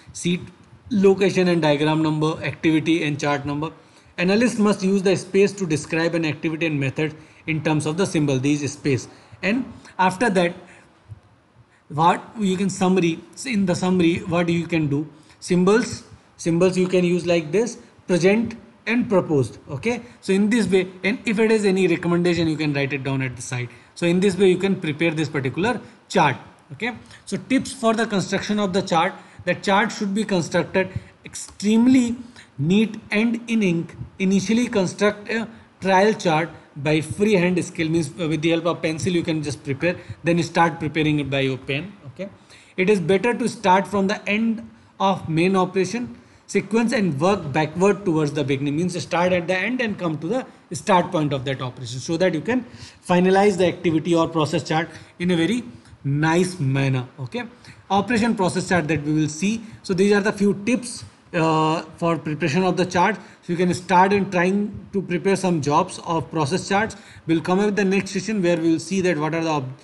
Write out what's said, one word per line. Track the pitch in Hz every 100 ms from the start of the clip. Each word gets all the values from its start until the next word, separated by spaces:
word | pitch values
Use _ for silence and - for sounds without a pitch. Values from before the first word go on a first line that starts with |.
| -
seat, | - 175 175 - - - - -
location | 214 196 190 190 185 180
and | 170
diagram | 156 147 151 160
number, | 156 156 156 160
activity | 151 - 165 156 156 165
and | 156 143
chart | 147 143 139
number. | 143 160 160 - - _ -
Analyst | 180 208 247 233
must | 208 202
use | 190 196
the | 196 175
space | - 190 196
to | 196 180
describe | 151 - 165 165 165
an | 160
activity | - 165 156 160
and | 147
method | 135 131 156 151 - - -
in | 156
terms | 165 156 151
of | 170
the | 190
symbol, | 170 147 131
these | 139 147 139
space. | - 151 123 - - - -
And | 185 247 - - - -
after | 185 185 240
that, | 185 175 180 - - - _ _ - _ _ _ _ _ _ _
what | 147 165 196 - 233
you | 202 185
can | 196
summary, | 180 185 190 170 160 - - 269
in | 214 190
the | 170
summary, | 185 185 165 190
what | - 170 170
you | 170 160
can | 170 151
do, | 143 151 - - -
symbols, | - 180 180 220 233 - - - _ _
symbols | 175 165 185 185
you | 180
can | 185
use | 175 180 170
like | 170 151
this, | 185 226 - - - -
present | 180 180 214 233 - - - -
and | 240 220
proposed. | 185 170 147 123 - -
Okay, | 147 226 240 - -
so | -
in | 190 208
this | 233 185
way, | 190 185 -
and | 196 247 -
if | 214
it | 220
is | 220 202
any | 190 180
recommendation, | 170 175 175 175 170 165
you | 151
can | 156
write | 143 139
it | 143
down | 131 135
at | 131 123
the |
side. | - 123 120 - - -
So | 175
in | 180
this | 202 185
way, | 196
you | 180
can | 196 190
prepare | 156 147 165
this | 156 151
particular | 151 131 135 208 247 - - _
chart. | 196 151 120 - - _
Okay, | 135 233 220 - - -
so | 190
tips | 190 262 -
for | - 226 226
the | 226
construction | 202 - 196 - 208
of | 202
the | 185
chart. | 185 165 170 - - - 180
The | 175
chart | 202 196 226
should | - 208
be | 196 208
constructed | 190 156 175 160 190 185 - - - -
extremely | - - - 202 226 247 262 240 240 - - - -
neat | 147 196 214 - -
and | 208 233 233 -
in | 226
ink. | 196 170 165 - - -
Initially | 190 196 185 226 247
construct | 208 180 - 208 208 -
a | 226 214 - - _
trial | 185 190 208
chart | 214 180 156 165 - - 151
by | 147 156
freehand | 151 - 208 196 175 180
skill, | - - 160
means | 165 143
with | 180 160 160
the | 165
help | 165 165
of | 156
pencil | 165 156 185
you | 175
can | 170 156
just | 147 -
prepare, | 143 135 170 180 - -
then | 156 170
start | 165 175 165 147
preparing | 151 160 156 151
it | 139
by | 139
your | 135 131
pen. | - 139 185 - 139
Okay, | - 196 - _ - - -
it | 185
is | 208
better | 156 190 240
to | 240 226
start | - 190 185 190
from | 202 196
the | 208 -
end | 208 226 220 - - - _
of | 196 190 -
main | 160 180 190
operation | 180 190 185 226 240 - - - _
sequence | 202 190 220 226
and | 254 190 139
work | 175 196 156
backward | 156 156 175 196 196 190
towards | 156 151
the | 151
beginning, | 135 139 143 147
means | 175 170
start | - 170 180
at | 180 165
the | 185
end | 202 254
and | 233 170
come | 170 151
to | 165
the | 254 233 - _ 139
start | - 180 180
point | 170 147
of | 139 127
that | 123
operation, | 127 120 123 127
so | - 165
that | 185
you | 160
can | 208 247 240 - - - -
finalize | 180 185 190 208 185
the | 175
activity | 170 180 160 175 165
or | 160
process | 165 147 170
chart | - 160 165 - - -
in | 180
a | 175
very | 165 240 120 - - -
nice | 139 143 160 165 180 -
manner. | 135 135 139 131 127 -
Okay, | 127 240 233 - - - -
operation | 196 196 240 233 208
process | 185 185 -
chart | 180 151
that | 156
we | 147
will | 151 151
see. | 151 190 226 - -
So | -
these | 180 202
are | 208
the | 202
few | 208 202 196 226
tips, | 247 - - - - _
uh, | 170 160 160 156 160 - -
for | 170 165
preparation | 160 151 170 151
of | 185 175
the | 180
chart. | 185 185 202 - -
So | -
you | 175
can | 180
start | 170 - 180 190
in | 202 190
trying | 185 180 202 208 - -
to | 196
prepare | 151 175 190 190
some | 185 170
jobs | 139 151 180 - -
of | 165 -
process | 165 143 180 -
charts. | 196 220 - - - -
We'll | 165
come | 160 185
up | 208
with | 202
the | 190
next | 196 190
session | 190 185 214
where | 175 170
we | 165
will | 160
see | - 190
that | 180 156
what | 151 165
are |
the | 165
ob-, | 151 131 131